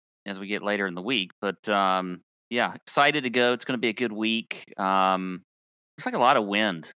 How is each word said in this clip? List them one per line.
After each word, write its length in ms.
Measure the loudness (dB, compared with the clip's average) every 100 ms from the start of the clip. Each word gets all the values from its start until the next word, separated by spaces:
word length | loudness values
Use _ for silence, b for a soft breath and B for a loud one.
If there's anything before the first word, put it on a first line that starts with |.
| _ _ -12
as 120 | -10
we 60 | -6
get 160 | -4
later 240 | -2 -2 -2
in 80 |
the 80 | -4
week. 300 | -4 -2 -4 _
But, 260 | -6 -4 -2
um, 520 | 2 2 2 -2 -8 _ _ -6
yeah, 220 | -2 -2 -4
excited 480 | -4 2 2 2
to 80 | 0
go. 220 | 2 2
It's 120 | 2 -2
gonna 140 | -2
be 80 | -2
a 40 |
good 180 | -2 -4
week. 600 | -2 -2 -2 -4 -12 -12 -4
Um, 600 | 0 4 4 2 -2 -8 -14 _ _ _ _ -12
looks 80 | -6
like 80 | 2
a 40 |
lot 180 | 4 4
of 80 | 2
wind. 460 | 2 0 -2 -10